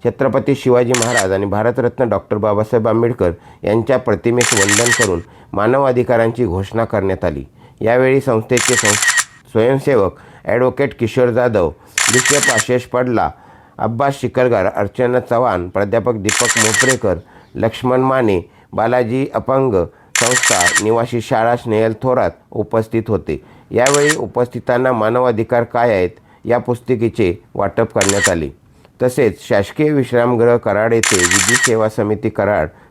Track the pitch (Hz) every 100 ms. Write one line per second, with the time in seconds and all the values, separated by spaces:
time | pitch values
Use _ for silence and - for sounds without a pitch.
0 | 120 110 135 123 135 139 - 123 123 127
1 | 117 120 95 95 101 101 113 120 120 -
2 | 123 101 - 107 107 104 107 120 113 110
3 | 117 113 90 82 - - - 110 113 156
4 | - 104 120 120 120 113 98 98 120 113
5 | 113 85 - - - 98 107 131 139 123
6 | 120 117 113 120 120 90 95 113 113 110
7 | 95 92 90 71 65 _ - - 107 123
8 | 131 135 131 113 113 123 - 123 110 104
9 | - - - - - 113 117 135 135 131
10 | 95 - - - - 113 127 123 143 110
11 | 113 - 123 117 123 104 85 78 - -
12 | - 127 - 143 - 117 - 127 123 123
13 | 127 113 82 - - - - - 110 117
14 | 139 139 120 - 127 113 95 - 104 -
15 | 123 123 120 117 123 92 90 95 101 113
16 | 107 113 98 - 120 - - 110 127 127
17 | 107 87 - - - - 110 - 123 127
18 | 131 131 117 95 82 - _ - 110 123
19 | 120 123 139 113 104 131 135 98 85 -
20 | _ - 117 127 - 104 87 - 104 117
21 | 117 120 110 123 113 120 120 107 113 110
22 | 131 127 95 - _ 113 104 113 110 113
23 | 110 101 - 73 - - - 107 127 143
24 | 147 151 110 120 123 123 - 123 131 123
25 | 107 120 127 110 113 120 117 120 120 104
26 | 90 - _ _ - 117 117 120 - 127
27 | 113 - 98 - - - 98 - 113 -
28 | 98 98 98 87 73 69 _ _ _ _
29 | 127 123 123 90 - 110 98 - 151 147
30 | 120 123 120 120 117 120 113 101 110 117
31 | 110 101 87 - - - 135 110 107 -
32 | 104 107 110 107 101 101 78 - -